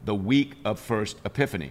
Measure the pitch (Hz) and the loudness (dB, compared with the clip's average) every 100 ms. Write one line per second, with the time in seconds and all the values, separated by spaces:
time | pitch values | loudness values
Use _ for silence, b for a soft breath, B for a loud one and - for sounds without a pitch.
0 | - 104 95 139 139 - 107 110 - 113 | -2 -2 4 2 2 -2 -4 -4 -2 0
1 | 107 - 104 - 139 95 69 | -2 -6 -8 -2 0 -2 -8